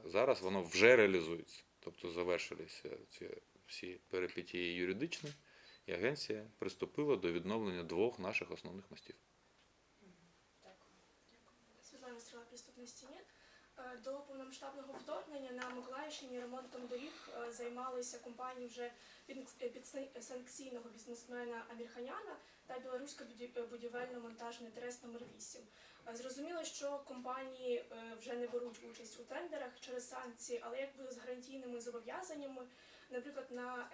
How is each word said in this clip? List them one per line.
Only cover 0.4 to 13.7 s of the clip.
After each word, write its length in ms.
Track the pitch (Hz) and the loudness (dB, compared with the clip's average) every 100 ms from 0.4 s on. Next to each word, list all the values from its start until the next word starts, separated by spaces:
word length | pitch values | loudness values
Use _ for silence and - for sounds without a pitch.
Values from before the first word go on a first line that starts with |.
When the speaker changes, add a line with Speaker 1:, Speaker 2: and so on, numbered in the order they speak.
Speaker 1:
воно 220 | 92 98 | 6 2
вже 340 | 85 92 110 127 | 4 12 12 12
реалізується. 640 | 104 92 80 85 - - - - | 12 10 6 0 -4 -12 -16 -10
Тобто 300 | - 85 90 | -10 -6 -4
завершилися 800 | 85 90 87 - 78 80 - - 73 - | 2 4 4 2 -6 -8 -8 -6 -8 -10
ці 180 | - 92 - - - - | -10 -8 -8 -10 -20 -12
всі 320 | - 92 90 - | -8 -6 -8 0
перипетії 640 | 92 90 - 85 90 87 | 2 2 0 -2 0 2
юридичні, 560 | 87 90 95 160 - 147 147 - - - - - | 4 4 4 0 -2 -6 -8 -16 -20 -20 -16 -4
і 60 | |
агенція 540 | 85 107 147 - 107 107 - | 2 2 2 0 -2 -4 -4
приступила 580 | 95 - 92 - 147 117 | -4 0 -2 2 6 6
до 160 | 87 | 6
відновлення 500 | 85 87 113 107 87 | 4 4 2 2 0
двох 340 | 85 82 113 120 | 2 6 6 4
наших 320 | 92 - - | 0 0 0
основних 400 | 80 87 92 - | -4 -6 -8 -10
мостів. 260 | - - - - - - - - - - - | -14 -14 -16 -18 -20 -20 -20 -20 -20 -20 -20
Speaker 2:
Мгм. 100 | - 170 170 - - - | -20 -20 -20 -20 -20 -20
Дякую. 300 | - - - - - - - 233 - - - - - | -20 -20 -20 -20 -20 -20 -20 -20 -20 -20 -20 -20 -18
Speaker 3:
Світлана 300 | 262 254 240 | -12 -10 -8
Стріла, 220 | 233 240 233 | -10 -12 -14
«Приступ 300 | 240 - 247 | -14 -14 -12
на 80 | 240 | -12
стіні». 300 | - 262 320 392 - - - - | -12 -12 -14 -16 -20 -20 -20 -20